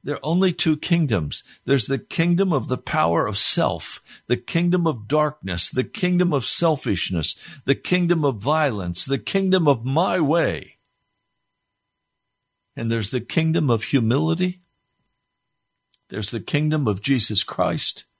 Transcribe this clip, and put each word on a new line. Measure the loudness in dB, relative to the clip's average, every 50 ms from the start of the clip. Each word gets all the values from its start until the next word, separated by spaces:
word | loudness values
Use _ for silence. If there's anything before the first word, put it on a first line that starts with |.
| _
There | -6 -8
are | -4 -2
only | 0 2 4 4 2
two | 2 2 2 2 2
kingdoms. | 0 0 0 2 2 2 2 2 0 0 -2 -6 -10 -12 _ -20 _ _
There's | 0 2 2 2 0
the | -2 -4
kingdom | -4 _ -2 0 2 2 2 2 2 2
of | 0 0 0 -2
the | -4 -4
power | _ -4 -2 0 0 2 2 0 0
of | 0 -2
self, | 0 0 0 2 2 0 0 -2 -4 -8 -12 -12 -14 _ -20 -20 -20 _ -2
the | -2
kingdom | -2 _ -2 -2 0 2 2 2 2 2
of | 0 -2 -4 -4 -2
darkness, | 0 0 0 0 -2 _ -8 -6 0 2 2 2
the | 2 0 -2
kingdom | -2 -4 -2 0 0 2 2 2 2
of | 0 0 0
selfishness, | 0 0 2 2 2 2 0 0 -2 -2 -2 -2 -2 -2 -2 -2 -2 -4 -6 -10 -20 -20 -10 _
the | -2 -2
kingdom | 0 0 -2 0 0 2 2 2 2 2
of | 0 -2
violence, | -2 -2 0 2 2 2 0 0 -2 -4 -2 0 0 0
the | 0 0 -4
kingdom | -2 -2 -2 0 2 2 2 4 4
of | 4 2 2 0
my | -2 0 0 0 2 0 0
way. | 2 2 2 2 2 0 -2 -4 -8 -14 _ _ _ _ _ _ _ _ _ _ _ _ _ _ _ _ _ _ _ _ _ _ _ _ _ _ _ _ _ _ _ _ _ _ _ _ _ _ _ _ _
And | -6 -2 -2
there's | 0 0 -2 -2
the | -4 -6
kingdom | -6 -2 -2 0 0 2 0 2 2 2
of | 0 0 0
humility. | 0 0 2 2 2 2 2 2 0 0 0 0 -2 -2 -8 _ _ _ _ _ _ _ _ _ _ _ _ _ _ _ _ _ _ _ _ _ _ _ _ _ _ _ _ _ _
There's | -8 -6 -6 -4
the | -6 -6
kingdom | -6 -2 -2 0 0 0 0 0 0
of | 0 -2 -2
Jesus | 0 0 0 0 0 0 0 -2
Christ. | -2 -4 -2 -2 0 0 0 -2 -2 -4 -4 -6 -14 _ _